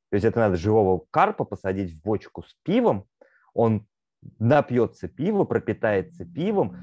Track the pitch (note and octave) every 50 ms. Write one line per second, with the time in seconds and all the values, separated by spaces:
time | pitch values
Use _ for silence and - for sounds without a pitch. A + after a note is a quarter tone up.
0 | _ - - G2+ F2+ A2+ - A#2 A2+ G#2 F2+ E2+ D#2+ G#2 G#2+ A2 G#2 F#2 F#2 E2
1 | - _ - D3+ F#3 G#3+ - - C#3 - G#2 - - F#2+ F#2+ G2 G2 F2 E2 D#2+
2 | - G#2 A2 F#2+ - - - E2+ E2+ - _ _ - - F#3+ B3+ A#3+ G#3 C3 G2
3 | G2+ _ _ _ _ _ _ _ _ _ - - A#2 A2+ A2 G#2 G#2+ _ _ _
4 | _ _ _ _ - - _ - A2 A#2 C#3 C#3+ C3+ - B2+ A#2+ A2+ G2+ - -
5 | - F2 _ - C#3+ G3+ G#3+ G3 E3 - A2+ A2 - - G#2 - - A2+ G#2 F#2+
6 | F2 - - - F2+ - - C#3 E3 G#3 A3 G3 C#3+ F#2+ F2 -